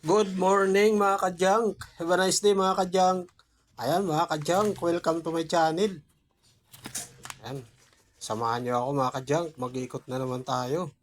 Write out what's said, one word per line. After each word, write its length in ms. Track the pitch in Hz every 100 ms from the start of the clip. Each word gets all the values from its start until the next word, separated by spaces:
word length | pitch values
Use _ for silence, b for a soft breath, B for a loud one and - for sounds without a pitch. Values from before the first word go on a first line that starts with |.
| 156
Good 320 | 202 202 185
morning, 640 | 185 196 190 196 214 214
mga 160 | 202 196
ka-junk. 640 | 185 180 185 208 226 - - -
Have 160 | 165
a 80 | 180
nice 160 | 190 190
day, 160 | 208
mga 240 | 196 190 190
ka-junk. 480 | 185 185 185 185 180 _ _ _ _
Ayan, 320 | - 120 - 190
mga 240 | 156 170
ka-junk, 480 | 156 147 180 214 190
welcome 400 | 170 170 170 165
to 160 | 160
my 80 | 165
channel. 560 | 156 175 160 160 208 175 _ _ _ _ _ _ _ - - - - - - -
Ayan, 240 | 117 135 117 _ _ _ _
samahan 480 | _ - 110 117 117
niyo 160 | 123 123
ako, 100 | 123 143
mga 120 | 131 131
ka-junk. 300 | 131 147 170 151
Mag-iikot 480 | 123 127 127 131 -
na 160 | 127
naman 240 | 131 127 127
tayo. 480 | 127 127 156 170 -